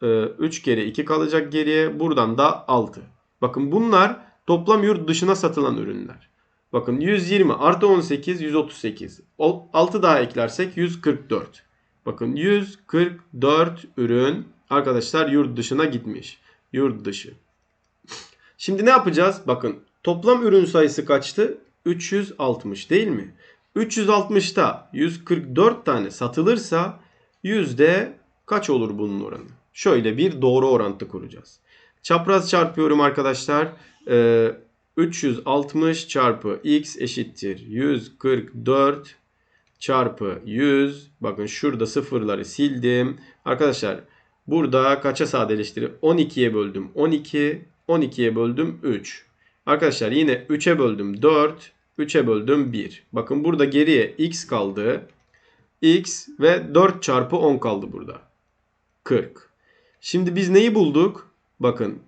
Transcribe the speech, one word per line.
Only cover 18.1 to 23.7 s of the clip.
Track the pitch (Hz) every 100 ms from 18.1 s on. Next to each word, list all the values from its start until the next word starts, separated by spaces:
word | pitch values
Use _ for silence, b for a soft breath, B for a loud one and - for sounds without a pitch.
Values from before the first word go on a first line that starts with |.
| B B B B B
Şimdi | - 196
ne | 226
yapacağız? | 262 185 151 190 190 -
Bakın | 120 117 - _ _
toplam | 170 170 214 247 226
ürün | 196
sayısı | 170 175 151 -
kaçtı? | 143 139 - - 214 - _ _
Üç | 170 170 -
yüz | 196 196 -
altmış | 131 113 104 98 -
değil | 185 214
mi? | 113 95 - b b b